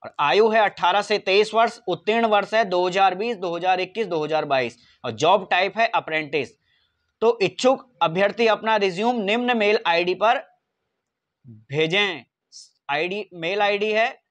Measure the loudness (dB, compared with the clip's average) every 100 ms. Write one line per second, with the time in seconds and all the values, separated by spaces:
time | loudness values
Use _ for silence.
0 | -20 -4 0 4 4 4 2 2 0 2
1 | 0 -2 2 2 2 2 0 0 -6 -6
2 | -2 0 2 2 2 -2 0 0 0 2
3 | 2 0 -6 -6 -6 -4 0 0 -2 -6
4 | -4 -4 -2 -2 0 -2 -2 -8 _ _
5 | -12 -2 2 2 2 -2 -2 -2 -2 -2
6 | -4 -6 -4 -6 -6 _ _ _ _ _
7 | _ _ 0 2 0 0 0 0 -4 _
8 | -2 2 0 2 0 2 0 0 0 -2
9 | -2 -2 -2 -2 0 0 2 2 0 0
10 | 0 0 0 0 -4 _ _ _ _ _
11 | _ _ _ _ -20 -20 _ -2 0 0
12 | 0 -4 -14 _ _ -20 -20 _ _ -4
13 | -4 -6 -10 -8 -6 -2 0 0 0 0
14 | -2 -4 _